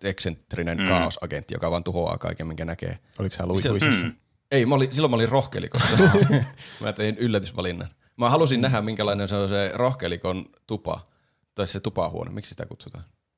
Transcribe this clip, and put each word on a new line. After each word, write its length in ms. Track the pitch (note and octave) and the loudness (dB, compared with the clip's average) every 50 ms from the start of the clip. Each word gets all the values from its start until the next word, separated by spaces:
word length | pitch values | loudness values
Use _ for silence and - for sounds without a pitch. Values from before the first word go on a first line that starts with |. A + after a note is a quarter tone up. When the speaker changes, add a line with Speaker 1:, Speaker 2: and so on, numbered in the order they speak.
| - | -6
Speaker 1:
eksentrinen 760 | G2 F#2+ - - F#2 E2 - _ - - - E2+ E2+ E2+ E2 | -6 -6 -4 -4 -4 -6 -6 _ -10 -6 -4 -4 -2 -2 -2
Speaker 2:
Mm. 100 | G2 F#2 | 0 2
Speaker 1:
kaosagentti, 640 | F#2 F2+ E2 E2+ F2 - - E2+ - D2 - - - | 2 2 2 0 -2 -6 -8 -8 -8 -8 -8 -8 -6
joka 180 | - F2 E2+ | -4 -2 -2
vaan 120 | E2+ E2+ F2 | -2 -2 -2
tuhoaa 340 | F2+ F2 F2 E2+ D#2+ E2 E2 | -4 -2 -2 -2 -2 -2 -4
kaiken, 300 | - E2 E2 - D#2+ D#2+ | -4 -6 -6 -6 -8 -8
minkä 180 | D#2+ D#2+ E2 | -8 -8 -8
näkee. 340 | E2 D#2+ - - F2 F2 - _ _ - - | -8 -8 -8 -8 -8 -10 -10 _ _ -8 -6
Speaker 3:
Oliks 160 | G2 F#2+ - | -4 -4 -4
sä 80 | - F2+ | -4 -2
Speaker 1:
Se- 40 | F2+ | -2
Speaker 3:
Luihuisessa? 580 | F2+ G2 - C#3 G#2+ G2 B2 D3+ C3 G2 F2 | 0 2 2 2 2 4 4 4 4 4 2
Speaker 2:
Mm. 100 | E2 D2+ - _ _ _ _ _ _ | -2 -4 -8 _ _ _ _ _ _
Speaker 1:
Ei, 140 | - C#3 A#2 | 2 4 4
mä 100 | A#2+ C#3+ | 4 4
olin, 180 | C3+ C3+ C3+ B2+ | 4 4 2 2
silloin 180 | C#3 D#3 C#3+ | 2 2 2
mä 40 | B2 | 4
olin 140 | A2+ A2+ A2+ | 4 2 4
rohkelikossa. 680 | A#2 C#3 - - - F#2+ F2+ - - B2 A#2+ - - A#2+ F#3+ F3 - G3+ G3+ - - C#3+ | 4 2 0 0 -4 -6 -6 -4 -2 0 2 4 6 8 8 8 8 8 6 6 4 4
Speaker 2:
<laughs> 420 | - - - - - - - - - | 2 0 -4 -10 -18 -18 -12 -8 -6
Speaker 1:
Mä 100 | A2 G#2 | -6 -4
tein 240 | - G#2 G#2+ A2 G#2 | -2 -2 -2 0 0
yllätysvalinnan. 680 | A#2+ A#2+ A2 G2+ F#2+ F#2+ F2 - F#2 F2+ F2 F2 F2 E2+ - _ _ _ _ - | 0 2 2 0 0 -2 -6 -6 -4 -4 -4 -6 -8 -10 -14 _ _ _ _ 0
Mä 120 | A#2+ A#2+ | 2 4
halusin 320 | C3 D#3 E3 D3 C3+ A#2+ | 4 4 4 4 2 2
nähdä, 200 | A#2 C3+ B2+ A2+ | 2 2 2 0
minkälainen 480 | G#2 A2 A2 G2+ G#2+ G2+ G2+ G2+ G2+ F#2+ | 0 -2 -2 -2 -2 0 0 0 -2 -2
se 60 | G2+ | -2
on 140 | G2+ G2+ F#2+ | -2 0 0
se 220 | G2+ G2+ G2+ F#2+ - | 0 0 0 0 0
rohkelikon 720 | - B2 B2+ C3 C3+ - F2 F2 E2+ - F#2 F#2 F#2 - - _ _ _ - | 0 0 -2 -2 -2 -4 -6 -4 -4 -4 -4 -4 -4 -6 -10 _ _ _ -8
tupa. 360 | A2+ G#2 - E2 D#2 - - _ _ _ _ _ _ _ _ _ _ | -8 -6 -4 -6 -6 -6 -8 _ _ _ _ _ _ _ _ _ _
Tai 120 | - G2+ - | -6 -4 -4
se 120 | - G2 | -4 -4
tupahuone. 520 | - A2 F#2 - F2 E2 E2 E2 E2 F2 | -6 -4 -2 -2 -2 -2 -4 -6 -8 -10
Miksi 180 | F#2 G#2 - - | -10 -12 -12 -12
sitä 160 | - - - | -12 -12 -12
kutsutaan? 380 | - - - - - - - E2+ - _ _ _ _ _ | -12 -14 -16 -18 -18 -18 -18 -18 -20 _ _ _ _ _